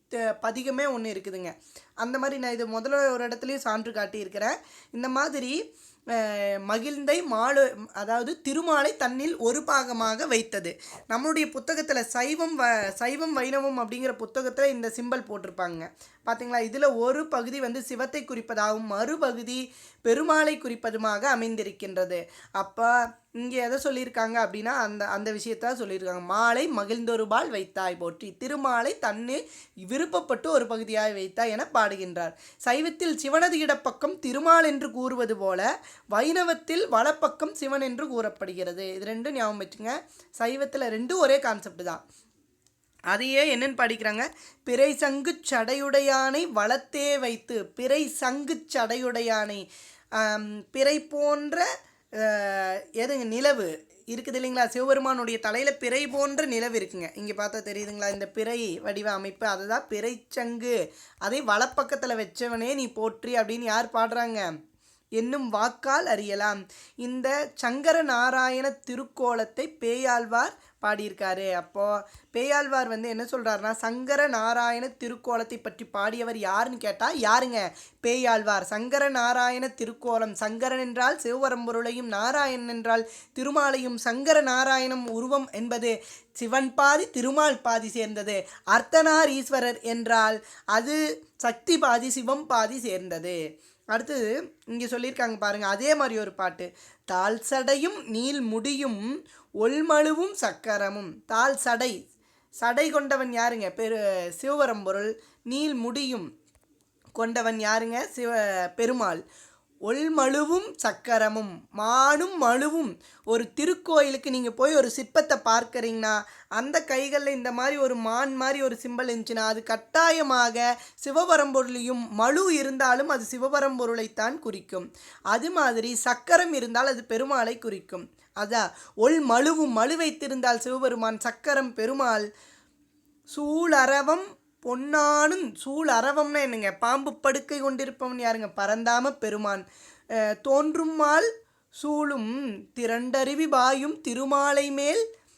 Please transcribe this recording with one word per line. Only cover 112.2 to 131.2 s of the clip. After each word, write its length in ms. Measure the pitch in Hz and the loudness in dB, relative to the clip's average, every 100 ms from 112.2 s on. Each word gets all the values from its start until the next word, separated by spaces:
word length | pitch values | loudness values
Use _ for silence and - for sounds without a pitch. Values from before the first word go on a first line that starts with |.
| 370 370 | 2 2
மழுவும். 560 | 240 254 294 330 254 170 - - | 4 4 2 0 -4 -6 -16 -12
ஒரு 280 | - 226 233 - | -2 -2 -2 -2
திருக்கோயிலுக்கு 720 | 311 359 - 311 285 269 277 | 0 0 2 4 4 2 -4
நீங்க 200 | 254 240 | -4 -2
போய் 240 | 226 277 | 2 4
ஒரு 160 | 311 247 | 6 4
சிற்பத்தை 480 | 269 240 311 302 277 | 0 -2 2 4 2
பார்க்கறீங்கன்னா, 760 | 226 226 233 254 233 226 220 214 208 - - | 4 4 2 -4 -4 -2 0 0 -2 -14 -8
அந்த 360 | 208 269 320 311 | -4 -2 -2 -2
கைகள்ல 420 | 262 277 277 277 | -2 0 0 0
இந்த 240 | 269 247 | -2 -2
மாதிரி 240 | 240 262 285 | -2 0 2
ஒரு 180 | 262 | 0
மான் 400 | 247 220 233 277 | 0 -2 0 -2
மாதிரி 280 | 262 262 277 | -2 -2 0
ஒரு 160 | 269 233 | -2 -4
சிம்பல் 260 | 247 240 254 | -8 -6 -4
இருந்துச்சுன்னா, 280 | 233 220 226 | -4 -4 -2
அது 260 | 220 220 | 0 -2
கட்டாயமாக 1200 | 220 226 - 320 330 320 285 254 240 233 240 240 - - | -2 -4 0 4 6 4 4 4 4 2 0 0 -6 -12
சிவபரம்பொருளையும், 1040 | 277 285 359 320 285 262 247 247 240 247 226 | -2 2 6 6 6 2 0 -2 -4 -4 -4
மழு 460 | 214 233 302 381 | 2 4 4 4
இருந்தாலும் 540 | 302 269 262 262 247 285 | 2 0 2 4 4 2
அது 160 | 269 214 | 0 -2
சிவபரம்பொருளைத்தான் 1080 | 254 262 285 277 254 233 233 220 - 220 311 | -4 0 2 2 0 -2 -2 -4 -2 -2 -2
குறிக்கும். 540 | 233 196 - 185 180 - - - | -8 -10 -8 -10 -10 -16 -20 -8
அது 280 | 185 226 320 | 0 0 0
மாதிரி 440 | 359 269 226 233 | 2 2 2 -2
சக்கரம் 580 | 240 254 240 - 339 349 | -2 0 0 6 6 6
இருந்தால் 340 | 285 233 233 269 | 0 -2 0 0
அது 180 | 240 226 | 0 -4
பெருமாளை 500 | 226 269 269 226 226 | -4 0 0 0 -2
குறிக்கும். 520 | 226 196 - 180 - _ _ 196 | -6 -10 -10 -12 -14 _ _ -8
அதான், 300 | 208 226 190 - - | -2 0 0 -4 -12
"ஒள் 320 | - 240 320 269 | 4 6 6 6
மழுவும்", 440 | 233 294 311 302 | 6 6 4 2
மழு 260 | 220 240 330 | 4 2 2
வைத்திருந்தால் 640 | 320 311 285 262 247 233 | 0 -2 -6 0 2 2
சிவபெருமான், 640 | 254 254 262 233 220 220 | 0 0 0 0 -2 -2